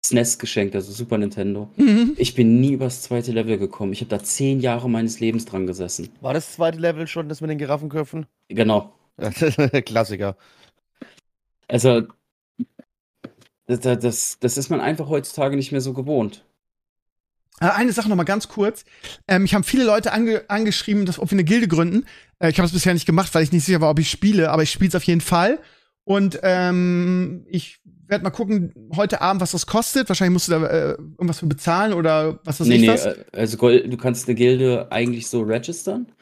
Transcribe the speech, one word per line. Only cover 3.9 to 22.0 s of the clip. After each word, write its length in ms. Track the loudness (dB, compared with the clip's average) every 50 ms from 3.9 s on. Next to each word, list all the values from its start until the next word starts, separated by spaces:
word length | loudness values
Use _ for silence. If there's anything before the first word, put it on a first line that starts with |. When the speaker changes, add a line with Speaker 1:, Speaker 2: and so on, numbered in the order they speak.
Speaker 1:
Ich 80 | -6 -6
hab 80 | -6 -6
da 140 | -6 -6
zehn 380 | -4 -6 -4 -2 0 0 0 0
Jahre 280 | 0 0 -2 -2 -2 -2
meines 320 | -2 0 -2 -4 -4 -2
Lebens 240 | -2 -2 -2 -2 -6
dran 220 | -6 -6 -6 -4
gesessen. 420 | -4 -4 -6 -8 -8 -8 -10 -12 -14 _ _
Speaker 3:
War 100 | -6 -4
das 220 | -4 -4 -6 -8 -6
zweite 240 | -2 -2 -2 -2 -2
Level 280 | -2 -2 -2 -2 -8
schon, 220 | -8 -8 -8 -8 -8
das 140 | -10 -8
mit 80 | -8 -6
den 80 | -6 -6
Giraffenköpfen? 680 | -4 -4 -4 -4 -6 -6 -6 -6 -6 -6 -8 -12 -12 _ _ _ _ _
Speaker 1:
Genau. 460 | -2 0 0 2 2 0 -2 -4 _ _ _ _ _ -8
Speaker 3:
<laughs> 680 | -8 -8 -4 -2 -2 0 2 0 0 0 0 -2 -4
Klassiker. 540 | 0 -2 -2 -2 -2 -4 -6 -6 -6 -6 _ _ _ _ _ _ _ _ _ _ _ _ _ -20 -20 _ _ _ _ _ _ _ _ _ _ _ _
Speaker 1:
Also, 360 | -2 2 4 4 4 4 0 -4 -12 _ _ _ _ _ _ _ _ -12 -12 _ _ -20 -20 _ _ _ _ _ _ _ -20 -20 _ _ _ _ _ _ _
das, 340 | -6 -6 -2 0 0 0 2
das, 380 | 0 -2 -2 -2 -6 -6 -6 _
das 160 | -2 -2 -2
ist 140 | -2 -4 -2
man 100 | -2 -2
einfach 280 | -2 -2 -4 -4 -4 -2
heutzutage 460 | -2 -4 -4 -6 -4 -4 -2 -2 0
nicht 160 | -2 -4 -2
mehr 120 | -4 -4
so 100 | -4 -4
gewohnt. 520 | -6 -8 -6 -2 0 0 -2 -2 -6 -12 _ _ _ _ _ _ _ _ _ _ _ _ _ _ _ _ _ _ _ _ _ _ _ -2
Speaker 2:
Äh, 60 | 0
eine 260 | 0 2 2 0 0
Sache 160 | 0 0 0 0
noch 80 | 0
mal 80 | 0 0
ganz 240 | 0 -2 -4 -4 -8
kurz. 360 | -4 -2 -2 -2 -2 -6 -18 _ _ _ -20 -20 -20 -18 _ 0
Ähm, 140 | 2 2
mich 120 | 2 2 2
haben 100 | 2 0
viele 200 | 2 2 2 4
Leute 280 | 4 2 2 2 0
ange-, 300 | 0 0 0 0 0 -2 -2 _
angeschrieben, 560 | -2 0 0 0 -2 -2 -2 0 0 0 0
dass, 120 | -2 -2 -4
ob 120 | -2 0
wir 60 | 0
eine 80 | 2 4
Gilde 240 | 4 4 2 4 2
gründen. 380 | 2 2 2 2 2 0